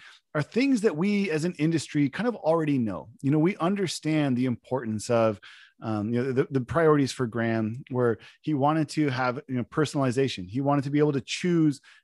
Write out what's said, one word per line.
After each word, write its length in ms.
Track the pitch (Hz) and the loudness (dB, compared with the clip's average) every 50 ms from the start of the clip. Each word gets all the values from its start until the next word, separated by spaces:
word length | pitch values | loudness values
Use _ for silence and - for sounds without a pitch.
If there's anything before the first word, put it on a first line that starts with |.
| - - - - _ _ - | -16 -20 -20 -20 _ _ -4
are 80 | 151 147 | -4 -4
things 400 | - - 220 262 277 269 226 185 | -2 0 0 2 2 2 2 2
that 140 | 226 160 | 0 0
we 340 | 147 175 208 208 202 196 190 | 2 0 0 2 0 0 0
as 140 | 156 156 147 | 0 -2 -2
an 100 | 180 175 - | -2 -2 0
industry 500 | 147 160 165 156 - - - 151 147 135 | 0 0 0 0 -2 -2 0 0 0 0
kind 200 | - - 202 247 | 0 -2 -4 -4
of 80 | 220 | -4
already 420 | 208 - 151 160 165 160 151 143 131 | -2 0 0 0 2 2 0 0 0
know. 300 | 117 107 92 82 65 101 117 - | 0 -2 -4 -6 -10 -12 -14 -6
You 100 | - 135 | -2 0
know, 80 | 147 156 | 2 4
we 180 | 151 180 202 | 4 2 2
understand 800 | - 156 180 202 202 196 151 - - - 151 156 156 147 143 127 | 0 -2 -2 0 -2 -2 -4 -4 -6 -4 -2 0 0 2 2 0
the 100 | 120 127 | 0 0
importance 640 | 131 120 - _ - 127 135 131 110 107 107 - - | 0 -2 -4 _ -6 -6 -4 -4 -4 -6 -6 -2 0
of, 300 | 120 117 113 110 107 101 - - - - - - _ _ - | 2 4 4 2 2 -2 -8 -18 -20 -20 -20 -20 _ _ -8
um, 300 | 117 110 107 104 110 120 | -6 -4 -4 -2 -2 -2
you 100 | 120 123 | -2 -2
know, 100 | 139 127 | 0 0
the, 160 | 123 160 - | 0 0 0
the 100 | 143 135 | 0 -2
priorities 520 | 123 117 120 165 170 156 151 147 139 120 - | -2 0 0 2 4 6 4 4 2 0 -2
for 140 | - 131 | -4 -4
Graham 580 | 113 104 117 113 117 113 113 110 107 113 127 - - | -4 -2 -2 0 0 0 0 -2 -2 -4 -8 -10 -6
were 280 | 131 123 123 120 113 - - - - _ | -2 0 2 2 0 -2 -6 -16 -20 _
he 140 | _ 151 156 | _ -4 -2
wanted 340 | 135 135 143 156 160 151 143 | 2 2 2 2 2 0 -2
to 200 | - 156 151 143 | -2 -2 0 0
have, 300 | 123 123 131 127 120 131 - - | 0 0 -2 -2 -2 -4 -6 -6
you 80 | 131 | -4
know, 80 | 123 113 | -4 -4
personalization. 840 | - - - 151 135 - 139 139 131 117 131 135 127 - - 92 90 | -4 -2 -2 -2 0 0 0 0 0 2 2 0 0 -2 -6 -10 -8
He 120 | 104 131 | -6 -2
wanted 240 | 139 139 143 143 131 | 0 0 0 0 0
to 60 | 139 | 0
be 80 | 143 147 | 2 2
able 140 | 151 147 139 | 2 2 2
to 80 | 139 | -2
choose 600 | 135 - - - - 180 175 165 160 151 139 - - - - _ | -4 -6 -8 -4 -2 0 2 4 4 2 2 -2 -8 -20 -20 _